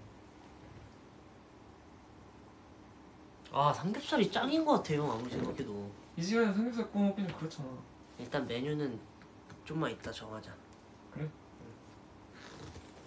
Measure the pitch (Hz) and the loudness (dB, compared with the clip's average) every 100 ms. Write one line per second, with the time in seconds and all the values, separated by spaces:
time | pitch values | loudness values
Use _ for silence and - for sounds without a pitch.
0 | - - - - - - - - - - | -16 -18 -18 -18 -18 -18 -16 -16 -16 -18
1 | - - - - - - - - - - | -18 -18 -20 -20 -20 -20 -20 -20 -20 -20
2 | - - - - - - - - - - | -20 -18 -18 -18 -18 -18 -18 -18 -18 -18
3 | - - - - - - 147 - 165 226 | -18 -18 -18 -18 -2 6 6 6 2 0
4 | - 294 196 - 254 311 311 240 - 151 | 4 6 6 4 4 6 8 6 6 4
5 | 147 113 123 - - - 131 101 101 - | 4 2 0 0 0 0 -2 -4 -6 -10
6 | - - 175 226 220 190 233 233 220 202 | -10 -2 4 6 8 6 4 2 0 6
7 | 202 196 185 - 160 - 131 127 - - | 6 6 0 0 -4 -4 -6 -6 -10 -16
8 | - - 120 147 123 117 139 151 143 110 | -16 -10 -2 0 2 0 2 2 0 -2
9 | - - - - - - - 160 139 113 | -8 -18 -18 -18 -18 -14 -4 0 0 0
10 | - 113 110 107 - - - - - - | -6 -8 -6 -8 -10 -14 -16 -18 -20 -20
11 | - - 151 - - - - - - - | -12 -4 -4 -6 -18 -16 -16 -16 -16 -18
12 | - - - - - - - - - - | -18 -18 -18 -16 -14 -12 -12 -12 -14 -16